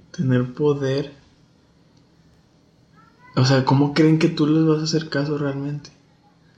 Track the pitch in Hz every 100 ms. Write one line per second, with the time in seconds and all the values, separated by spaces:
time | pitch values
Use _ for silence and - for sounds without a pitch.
0 | - - 131 127 123 123 147 143 135 135
1 | 143 - _ _ _ _ _ _ _ _
2 | _ _ _ _ _ _ _ _ _ _
3 | _ _ - - 131 135 131 135 143 143
4 | 156 156 165 160 151 156 160 156 156 156
5 | 156 139 147 147 143 139 143 147 - _
6 | _ _ _ _ _